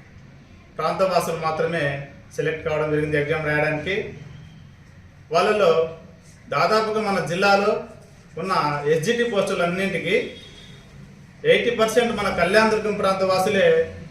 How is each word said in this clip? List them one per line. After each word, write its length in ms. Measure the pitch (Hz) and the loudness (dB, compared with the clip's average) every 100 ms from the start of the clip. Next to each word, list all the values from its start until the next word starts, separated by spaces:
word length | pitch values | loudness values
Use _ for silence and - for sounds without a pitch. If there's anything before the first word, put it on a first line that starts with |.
| - - - - - - - - | -20 -20 -20 -20 -20 -20 -18 -6
ప్రాంతవాసులు 600 | 160 170 190 170 - 160 | -4 0 2 2 0 -2
మాత్రమే 680 | 160 156 165 165 143 143 - - - - | -4 -2 -2 -2 -2 -4 -10 -18 -14 -6
సెలెక్ట్ 320 | 151 156 156 | -4 -4 -4
కావడం 240 | 156 151 | -2 0
జరిగింది 260 | 151 151 147 | 0 0 0
ఎగ్జామ్ 300 | 143 156 151 | 0 -2 0
రాయడానికి. 680 | 151 151 151 180 202 - - - - - - - - - - - - - | 0 0 -2 -4 -4 -6 -12 -18 -20 -20 -20 -20 -20 -20 -20 -20 -20 -4
వాళ్ళలో 680 | 160 214 208 175 160 165 - - - - - - | 0 2 4 4 4 2 -6 -18 -20 -20 -20 -6
దాదాపుగా 520 | 143 170 214 214 214 | 0 2 2 2 -2
మన 240 | 202 185 147 | -2 -2 -2
జిల్లాలో 580 | 175 202 196 208 214 - - - - - - | 0 4 4 4 0 -6 -16 -20 -20 -18 -10
ఉన్న 460 | 185 175 147 143 143 | -2 0 0 -2 0
ఎస్జిటి 360 | 160 170 233 | 2 2 0
పోస్టులన్నింటికి 1120 | 240 202 196 180 170 180 190 165 165 226 - - - - - - - - - - - - 147 | 0 0 0 0 0 0 -2 -4 -2 -2 -2 -10 -18 -20 -20 -20 -20 -20 -20 -20 -20 -4 2
ఎయిటీ 240 | 196 214 | 4 4
పర్సెంట్ 460 | 214 220 247 226 202 | 0 2 2 0 0
మన 140 | 196 | -2
కళ్యాణ్ 420 | 165 175 214 220 | 0 2 4 4
దుర్గం 220 | 214 214 | 2 -2
ప్రాంత 300 | 185 143 143 | -2 0 0
వాసులే 720 | 190 185 196 202 127 120 - - - | 0 2 2 4 4 4 2 -6 -16